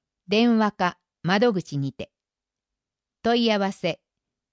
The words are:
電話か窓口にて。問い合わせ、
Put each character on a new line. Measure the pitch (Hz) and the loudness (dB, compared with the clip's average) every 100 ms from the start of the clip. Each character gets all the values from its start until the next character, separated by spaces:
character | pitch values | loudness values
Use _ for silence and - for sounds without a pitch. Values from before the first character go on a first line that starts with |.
| _ _ - | _ _ -4
電 | 208 240 226 | 0 2 2
話 | 214 | 0
か | - 180 - _ _ | -2 -4 -6 _ _
窓 | 165 202 247 | -2 0 2
口 | 185 - 143 | 0 -4 -6
に | 139 | -6
て。 | - - _ _ _ _ _ _ _ _ _ _ _ | -8 -16 _ _ _ _ _ _ _ _ _ _ _
問 | 226 240 233 | -2 0 2
い | |
合 | 214 | 0
わ | 196 | -2
せ、 | - 175 - _ _ _ _ _ | -4 -6 -6 _ _ _ _ _